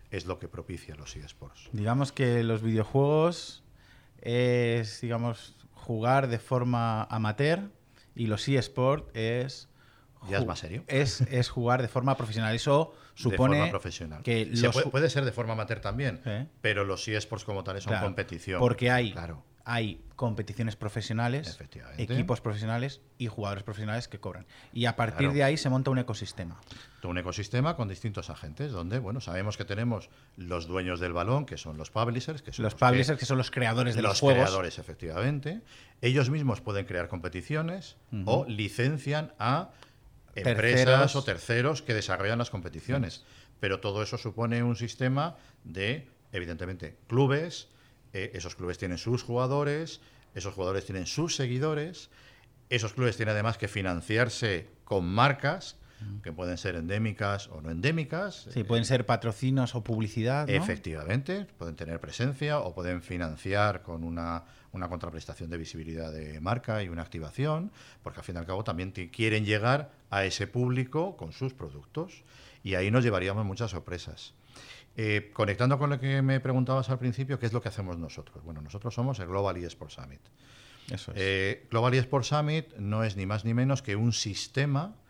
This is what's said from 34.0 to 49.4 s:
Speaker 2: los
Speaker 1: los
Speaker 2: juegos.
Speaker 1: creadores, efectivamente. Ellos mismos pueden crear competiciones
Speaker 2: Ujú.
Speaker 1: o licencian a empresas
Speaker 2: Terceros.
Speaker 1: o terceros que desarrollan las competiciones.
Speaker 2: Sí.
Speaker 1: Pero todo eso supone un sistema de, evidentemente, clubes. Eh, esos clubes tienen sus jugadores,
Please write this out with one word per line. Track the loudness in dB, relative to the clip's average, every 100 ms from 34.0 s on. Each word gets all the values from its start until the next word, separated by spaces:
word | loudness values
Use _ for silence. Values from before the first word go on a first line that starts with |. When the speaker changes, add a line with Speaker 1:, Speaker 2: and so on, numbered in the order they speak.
Speaker 2:
los | 4
Speaker 1:
los | 6
Speaker 2:
juegos. | 6 8
Speaker 1:
creadores, | 6 2 -2 -6
efectivamente. | -12 -10 -6 -2 0 0 -4 -8 -12 -20 -20 -2
Ellos | 2 4 4
mismos | 2 0 0
pueden | -2 -4 -2
crear | -4 -4
competiciones | -4 -6 -6 -4 -2 -2 -6 -12 -20 -10
Speaker 2:
Ujú. | -4 2
Speaker 1:
o | 2 2
licencian | -2 -2 2 2 2 0 -2 -2 -2
a | 0 2 -2 -12 -20 -20 -20 -20 -12
empresas | -2 2 4 6 8 8
Speaker 2:
Terceros. | 8 6 2
Speaker 1:
o |
terceros | -2 -2 0 2 2 0
que | 0
desarrollan | 0 0 0 2 0
las | -2
competiciones. | -4 -8 -8 -2 0 0 -6
Speaker 2:
Sí. | -16 -20 -20 -4
Speaker 1:
Pero | -2 0
todo | 0 -2
eso | -2 -4
supone | -4 -2 0 2
un | 2 0
sistema | -2 0 0 2 0 -4 -20 -20
de, | -10 -2 -2 -2 -8 _ _
evidentemente, | -8 -6 -6 -6 -8 -10 -12 0
clubes. | 4 4 4 -2 -8 -14 _ -20 _ -12
Eh, | -8 -6
esos | -8 -10 -6
clubes | -6 -4
tienen | -4 -4
sus | -2 -2
jugadores, | 0 0